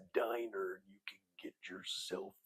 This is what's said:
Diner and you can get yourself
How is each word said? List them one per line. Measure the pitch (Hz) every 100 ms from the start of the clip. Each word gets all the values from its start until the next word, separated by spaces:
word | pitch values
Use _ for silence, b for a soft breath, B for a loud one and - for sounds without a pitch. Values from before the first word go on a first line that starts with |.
| 92
Diner | - 117 120 117 101 95 95
and | -
you | 98 -
can | - _ _
get | - - -
yourself | 92 95 - - 90 - -